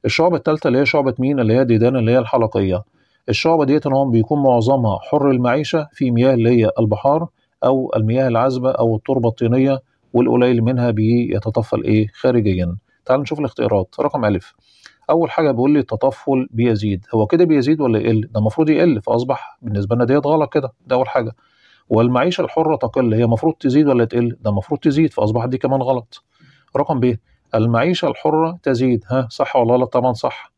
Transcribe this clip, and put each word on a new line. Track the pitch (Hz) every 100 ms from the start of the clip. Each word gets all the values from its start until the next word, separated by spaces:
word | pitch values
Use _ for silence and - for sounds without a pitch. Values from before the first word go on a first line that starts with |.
| -
الشعبة | - 170 165
التالتة | - 156 143
اللي | 127
هي | 139
شعبة | 151 135 120
مين؟ | 127 143
اللي | 110
هي | 120
ديدان | 127 113 117 131
اللي | 113
هي | 127
الحلقية. | 117 127 110 104 98 90 - _ _ _ -
الشعبة | - 160 165 139
ديت | 147 147
إن |
هو | 135 139
بيكون | 117 110 147
معظمها | 135 120 110 135 113 95
حر | - 151 143
المعيشة | 131 123 127 - 165 151
في | - 131
مياه | 117 127
اللي | 123 113
هي | 120 110 120
البحار | 110 - 139 151 170 _ _ _
أو | - 135 127 117
المياه | 107 123 131
العذبة | 117 131 127 127
أو | - 117 110
التربة | - 131 117
الطينية، | 110 117 123 135 135 _ _ _
والقليل | 120 120 120 123 117
منها | 113 127 120
بيتطفل | 107 107 120 117 92 - - 117 135
إيه؟ | - 107 107
خارجيا. | - 131 123 104 92 87 90 _ _ -
تعال | 131
نشوف | 143 151
الاختيارات. | 143 - 117 101 92 -
رقم | 135 147 107
ألف، | 95 - _ _ _ - _ -
أول | 160 165
حاجة | - 156
بيقول | 120 131
لي | 147
التطفل | 120 107 135 131 - 135 131
بيزيد، | 110 120 110 104 95 - 113
هو | 107
كده | 165 175
بيزيد | 151 127 156
ولا | 139 110
يقل؟ | 113 110
ده | 110 107
المفروض | 107 131 156
يقل، | 151 175 139
فأصبح | - 117 123 127 - -
بالنسبة | 117 104 98 120
لنا | 120
ديت | 139 143
غلط | 156 147
كده، | 156 - _ -
ده | 135
أول | 180
حاجة. | 135 110 - _ _ _ _ _
والمعيشة | 110 117 123 156 180
الحرة | - - 156 147
تقل، | 123 - 123
هي | 110
المفروض | 117 - 160
تزيد | 156 135 135 147
ولا | 127 113
تقل؟ | 120 120 117
ده | 107
المفروض | 101 - 143
تزيد، | 156 143 160
فأصبحت | - 107 113 120
دي | 127
كمان | 139 135
غلط. | 127 127 117 - _ _ _ _ _ -
رقم | 143 143
ب، | 123 120 _ _ _ 113
المعيشة | 113 117 147 180 151
الحرة | 139 156 156 160 175
تزيد، | - 123 131 117 -
ها، | 127 117
صح | - 139 135
ولا | 117
غلط؟ | 123 127
طبعا | 127 123
صح. | 117 127 - -